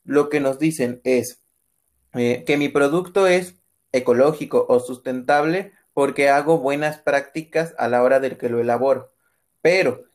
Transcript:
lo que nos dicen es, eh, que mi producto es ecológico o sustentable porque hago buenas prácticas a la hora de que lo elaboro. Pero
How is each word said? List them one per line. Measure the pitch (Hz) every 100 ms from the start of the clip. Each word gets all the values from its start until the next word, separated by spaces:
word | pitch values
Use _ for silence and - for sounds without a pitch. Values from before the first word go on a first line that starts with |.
lo | - 143 143
que | 151
nos | 135 135
dicen | 160 160 123 123
es, | 131 127 117 - _ _ _ _ _ _ _
eh, | 127 120 123 -
que | 143
mi | 143
producto | - 143 165 180 196 190
es | 180 180 - _ _ _
ecológico | 131 127 120 139 160 151 131 120
o | 123
sustentable | 123 123 - 127 123 147 156 180 196 _ _
porque | - 143 143 139
hago | 139 147 165
buenas | 131 143 151 151
prácticas | - 139 139 160 160 160 165 -
a | 117
la | 123
hora | 127 135
de | 135 127
que | 123
lo | 117
elaboro. | 120 120 131 131 - _ _ _ _ _
Pero | 156 190 156 - -